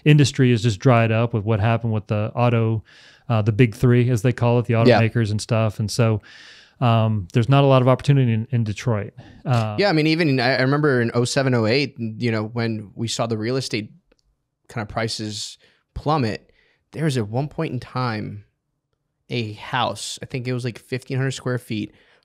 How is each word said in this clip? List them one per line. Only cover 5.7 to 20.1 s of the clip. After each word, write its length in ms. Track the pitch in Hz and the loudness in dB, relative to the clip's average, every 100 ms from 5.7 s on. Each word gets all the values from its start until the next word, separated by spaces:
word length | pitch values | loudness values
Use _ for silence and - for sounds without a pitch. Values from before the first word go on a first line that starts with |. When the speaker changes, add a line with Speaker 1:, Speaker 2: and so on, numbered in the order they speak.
| - | -2
Speaker 1:
And 100 | 107 | -4
so, 320 | - 113 107 - - - - _ - | 0 0 0 -6 -20 -20 -20 _ -2
um, 460 | 123 113 110 107 87 | 2 2 2 -2 -2
there's 160 | 127 113 | -2 2
not 160 | 139 | 4
a 20 | 139 | 6
lot 160 | 131 | 4
of 60 | 127 | 4
opportunity 440 | 127 - 139 127 | 2 2 2 4
in, 140 | 110 113 | 0 -2
in 100 | 120 | -2
Detroit. 500 | 110 101 - 107 104 - - - | -2 -4 -4 -4 -4 -14 -20 -12
Um, 360 | 185 120 110 107 | -2 0 0 0
Speaker 2:
Yeah, 80 | 202 | 0
I 40 | |
mean, 140 | 160 151 | 2 2
even 320 | 160 170 131 | 2 2 2
I, 200 | 120 127 | 2 2
I 20 | |
remember 380 | 131 143 151 127 | 2 2 2 2
in 100 | 113 | 0
oh 120 | 120 | 0
seven, 280 | 123 - 135 | -2 0 0
oh 140 | 123 110 | 2 2
eight, 300 | 127 135 - | 0 0 -6
you 320 | 113 110 120 | -10 -4 -2
know, 140 | 110 | -2
when 480 | 107 120 117 110 104 | -4 -4 -4 -6 -10
we 140 | - 113 | -10 -8
saw 180 | - 120 | -4 -4
the 100 | 110 | -4
real 200 | 110 131 | -4 -4
estate 340 | 131 113 107 - _ _ _ _ _ _ _ | -4 -6 -8 -14 _ _ _ _ _ _ _
kind 140 | - | -10
of 60 | 107 | -8
prices 720 | - 113 - 107 104 - - _ _ _ | -6 -6 -6 -8 -8 -12 -16 _ _ _
plummet, 580 | - 139 156 113 95 _ _ _ _ _ | -10 -4 -2 -2 -4 _ _ _ _ _
there 100 | 110 | -6
was 140 | 156 131 | -4 -2
at 80 | 104 | -4
one 200 | 117 147 | -4 -6
point 240 | - 160 | -6 -8
in 80 | 123 | -8
time 640 | - 127 123 107 101 104 - _ _ _ _ _ _ _ - | -8 -6 -4 -6 -8 -14 -18 _ _ _ _ _ _ _ -10
a 260 | 127 110 | -8 -6
house, 680 | 107 - 131 110 107 - | -10 -8 -4 -4 -4 -12